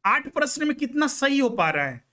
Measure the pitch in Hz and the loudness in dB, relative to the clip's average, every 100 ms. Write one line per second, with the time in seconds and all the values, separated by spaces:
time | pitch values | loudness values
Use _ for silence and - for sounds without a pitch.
0 | 196 269 285 302 294 - 302 - 285 294 | 2 0 -2 -2 -2 0 -2 -2 -2 0
1 | 302 285 277 277 247 226 165 151 139 123 | 0 2 2 2 2 2 0 0 -4 -6
2 | _ | _